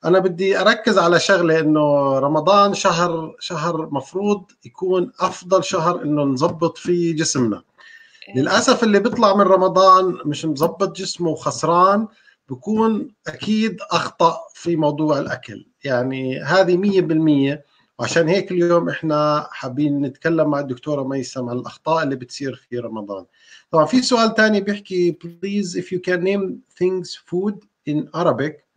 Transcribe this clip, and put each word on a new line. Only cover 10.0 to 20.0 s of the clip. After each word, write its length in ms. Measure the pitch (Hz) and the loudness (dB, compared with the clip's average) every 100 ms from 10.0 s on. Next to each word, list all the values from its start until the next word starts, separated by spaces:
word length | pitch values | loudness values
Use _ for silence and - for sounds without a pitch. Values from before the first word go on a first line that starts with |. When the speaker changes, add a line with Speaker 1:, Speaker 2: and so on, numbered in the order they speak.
| 190 - | 6 -2
Speaker 1:
مش 200 | 151 147 | -6 -4
مظبط 520 | 160 139 165 165 196 - | -4 -2 -2 -2 -6 -6
جسمه 340 | 190 - 175 | -12 -6 -4
وخسران، 800 | 147 156 - 156 170 185 202 220 _ _ _ _ | -4 -6 -4 0 4 4 4 -2 _ _ _ _
بكون 640 | 127 - 214 226 214 - _ - | -12 -4 0 0 0 -6 _ -14
أكيد 500 | - - 214 214 180 - | -10 -2 0 0 -4 -4
أخطأ 480 | - - - - - - | -4 -4 2 2 2 -10
في 220 | - - 165 | -10 -4 0
موضوع 420 | 151 147 156 143 | 0 0 -2 -2
الأكل، 480 | - - - 104 - _ | -2 -8 -12 -18 -18 _
يعني، 560 | 139 123 131 131 131 131 | -4 -2 -2 -4 -6 -6
هذه 360 | 139 180 185 180 | -2 2 2 2
مية 240 | 202 190 | 2 0
بالمية. 640 | 160 160 156 147 139 147 _ _ _ _ | 2 2 2 2 2 -2 _ _ _ _
وعشان 300 | 120 165 170 | -4 0 2
هيك 220 | 190 185 | 0 0
اليوم 380 | 180 175 170 - | -2 2 2 0
إحنا 600 | 135 160 151 151 151 - | -4 -2 0 0 0 -4
حابين 500 | - 131 123 151 143 | -10 -10 -2 -2 0